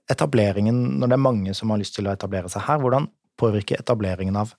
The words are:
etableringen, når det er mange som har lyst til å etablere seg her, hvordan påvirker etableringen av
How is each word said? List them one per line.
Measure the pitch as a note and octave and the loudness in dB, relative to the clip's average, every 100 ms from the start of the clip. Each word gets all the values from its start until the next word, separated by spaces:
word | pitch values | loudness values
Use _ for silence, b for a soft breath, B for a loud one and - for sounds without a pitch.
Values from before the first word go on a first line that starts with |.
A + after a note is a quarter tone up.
| - | -6
etableringen, | C#3 D#3 B2 G2+ G2 G#2+ B2 B2 - | -2 2 4 4 2 2 2 0 0
når | B2 | 2
det | |
er | B2+ C3+ | 4 4
mange | A2 F#2+ | 2 -2
som | F#2+ A2 | -4 -2
har | G#2+ | -2
lyst | G2 - | -4 -4
til | G2 | -4
å | F#2+ | -4
etablere | G2 F#2+ F2+ | -4 -6 -6
seg | G2+ - | -6 -2
her, | D3+ | 0
hvordan | B2+ C3 D#3 _ _ - | 2 2 0 _ _ 0
påvirker | A2+ G#2 - - | 2 2 -2 -4
etableringen | - A2+ F#2+ F2+ F#2+ G2+ | 0 -2 -2 -2 -2 -2
av | G#2+ | -4